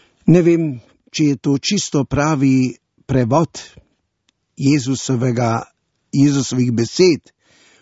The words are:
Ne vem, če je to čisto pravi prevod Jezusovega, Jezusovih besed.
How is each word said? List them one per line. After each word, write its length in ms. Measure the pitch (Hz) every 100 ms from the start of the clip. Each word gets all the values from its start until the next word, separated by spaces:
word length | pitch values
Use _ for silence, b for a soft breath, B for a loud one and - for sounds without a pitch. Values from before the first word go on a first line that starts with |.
| b b -
Ne 140 | 170
vem, 400 | 170 170 160 123 - _ _
če 120 | -
je 140 | 151 135
to 200 | 143 139
čisto 460 | - 202 - 151 131
pravi 680 | 131 151 151 135 131 127 - _ _ -
prevod 540 | 131 113 139 165 - - - _ _ _ _ _ _ _ -
Jezusovega, 1040 | 139 147 123 127 - 127 127 120 120 113 - _ _ _ _
Jezusovih 600 | 139 143 139 123 127 123
besed. 600 | 113 113 - 180 143 - _ b b b b